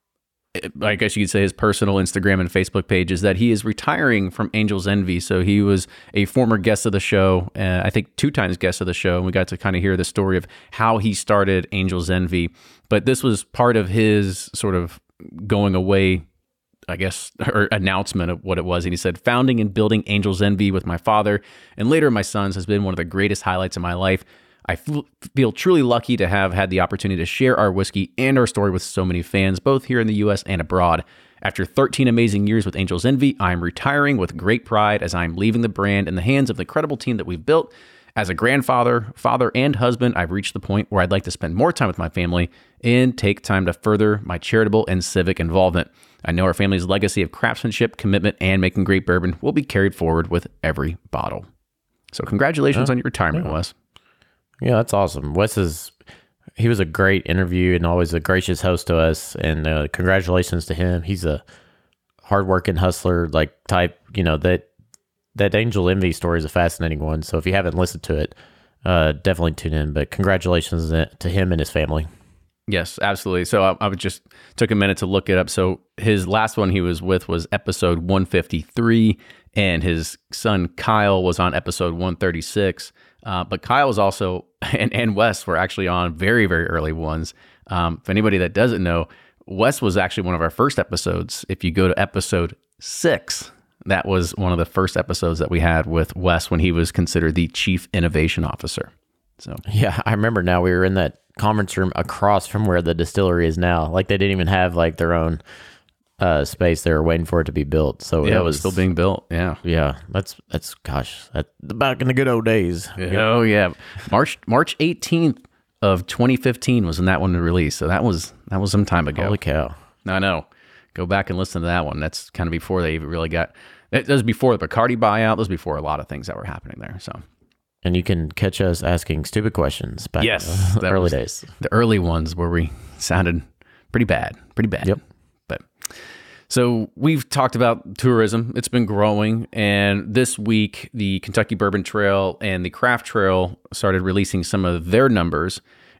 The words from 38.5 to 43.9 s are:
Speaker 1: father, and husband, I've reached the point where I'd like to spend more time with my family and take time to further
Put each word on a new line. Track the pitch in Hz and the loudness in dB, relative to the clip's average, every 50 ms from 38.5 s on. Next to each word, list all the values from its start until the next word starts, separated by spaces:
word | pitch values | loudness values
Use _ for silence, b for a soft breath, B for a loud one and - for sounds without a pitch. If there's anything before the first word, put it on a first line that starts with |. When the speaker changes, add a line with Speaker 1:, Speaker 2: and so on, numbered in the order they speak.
| 135 139 131 - 131 123 120 123 120 117 107 110 - | 2 2 2 2 2 2 2 2 2 0 -2 -6 -10
Speaker 1:
father, | - - 120 120 127 127 113 - | -4 -2 0 2 2 0 0 0
and | 123 135 147 139 | 0 0 0 0
husband, | 104 123 123 123 120 123 123 - | 2 2 0 2 2 0 0 0
I've | - 87 80 | 0 -2 -2
reached | 90 101 98 - - | -2 -4 -4 -4 -8
the | 92 | -8
point | - - 98 104 104 - | -6 -2 0 0 0 0
where | 104 95 90 | 0 0 2
I'd | 90 | 2
like | 98 95 - | 2 -2 -2
to | 90 - | -4 -8
spend | - - 82 85 | -6 -6 -4 0
more | 98 139 175 170 | 2 2 2 2
time | - 127 101 | 0 -2 -2
with | 82 - | -2 -2
my | 85 80 | -6 -4
family | - 92 87 87 87 87 87 85 b b b b b b - | -2 -2 -2 0 2 0 0 0 b b b b b b 0
and | 117 120 123 127 127 123 - | 2 4 4 4 2 2 0
take | - 101 101 - - | 0 0 0 0 -2
time | - 104 95 95 | -2 0 0 2
to | 87 85 | 0 -2
further | - - 110 | -2 0 0